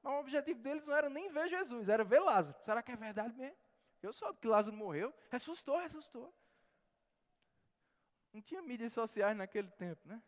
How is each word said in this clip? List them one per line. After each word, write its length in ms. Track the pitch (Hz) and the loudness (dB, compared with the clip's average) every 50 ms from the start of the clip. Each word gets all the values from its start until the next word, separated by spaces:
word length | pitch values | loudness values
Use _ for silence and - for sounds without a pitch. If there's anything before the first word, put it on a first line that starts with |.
Mas 120 | - 277 277 | -2 0 -2
o 60 | 285 | -2
objetivo 400 | 294 269 269 294 277 302 339 233 | -2 0 0 0 0 0 -6 -4
deles 260 | 226 269 294 311 302 | -4 -4 -4 -4 -2
não 100 | 294 285 | 2 2
era 140 | 302 294 285 | 2 2 2
nem 220 | 269 302 370 403 | -2 -4 -8 -4
ver 160 | 311 302 320 349 | -2 -2 -2 0
Jesus, 380 | 330 370 381 269 240 240 208 | 0 -2 -2 -4 -4 -4 2
era 160 | 185 208 226 220 | 4 4 4 6
ver 160 | 190 233 294 | 8 8 8
Lázaro. 380 | 381 359 254 190 165 143 139 - - | 8 8 6 6 4 2 -6 -12 -4
"Será 180 | - 214 233 | -2 0 0
que 100 | 226 - | 0 -4
é 40 | 247 | -10
verdade 400 | 220 226 214 208 208 208 240 226 | -10 -10 -6 -4 -4 -4 -4 -6
mesmo?" 220 | 254 254 277 370 _ _ _ _ _ _ _ _ _ | -8 -12 -12 -12 _ _ _ _ _ _ _ _ _
Eu 100 | - 196 - | -12 -10 -10
soube 260 | - - - 196 _ | -8 -8 -8 -8 _
que 80 | - | 2
Lázaro 280 | 226 214 208 208 208 214 | 6 6 6 6 4 -2
morreu. 380 | 214 214 190 151 147 196 262 - - - - | -6 -6 -4 -4 -2 -4 -4 -6 -12 -12 -6
Ressuscitou, 480 | - 247 - 294 339 - - 277 277 | -6 -6 -4 -6 -8 -10 -2 -2 -2
ressuscitou. 560 | 339 349 320 - 311 294 - - 240 254 339 _ _ _ _ _ _ _ _ _ _ _ _ _ _ _ _ _ _ _ _ _ _ _ _ _ _ _ _ _ _ _ _ _ _ _ _ _ _ _ _ - | 0 -2 -4 -10 -14 -16 -14 -16 -16 -16 -16 _ _ _ _ _ _ _ _ _ _ _ _ _ _ _ _ _ _ _ _ _ _ _ _ _ _ _ _ _ _ _ _ _ _ _ _ _ _ _ _ -18
Não 80 | 214 | -18
tinha 200 | 208 - 320 370 | -12 -10 -10 -8
mídias 320 | 349 294 247 226 233 233 - | -6 -8 -6 -4 -6 -4 -2
sociais 420 | - 226 220 - 214 196 202 214 | -2 -2 -2 2 2 2 2 2
naquele 340 | 208 190 190 - 208 202 185 | 0 -6 -6 -4 -6 -6 -6
tempo, 360 | - _ 185 180 160 - _ | -10 _ -8 -8 -8 -10 _
né? 140 | 151 202 226 _ | -16 -16 -16 _